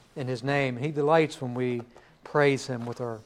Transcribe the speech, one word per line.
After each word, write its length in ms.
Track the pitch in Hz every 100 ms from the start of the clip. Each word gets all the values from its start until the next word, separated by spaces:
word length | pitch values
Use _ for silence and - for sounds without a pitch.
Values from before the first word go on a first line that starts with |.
| _
in 140 | - 127
His 160 | 123
name. 320 | 131 143 135 123
He 140 | 143
delights 500 | 147 147 165 151 -
when 140 | 127
we 260 | 120 123 120 120 - - _
praise 440 | - 147 143 135 -
Him 180 | 123
with 160 | 120 117
our 160 | 120 113